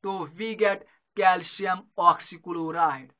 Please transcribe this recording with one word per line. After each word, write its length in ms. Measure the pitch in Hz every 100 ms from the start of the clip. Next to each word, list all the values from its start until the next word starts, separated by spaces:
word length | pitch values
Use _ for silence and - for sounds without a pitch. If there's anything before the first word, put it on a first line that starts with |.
तो 240 | 196 190 151 170
we 160 | 226
get 320 | 214 208 196 - _ _ -
calcium 680 | 190 180 165 - 196 185 - -
oxychloride। 1120 | 175 - - 170 175 170 160 165 165 135 131 _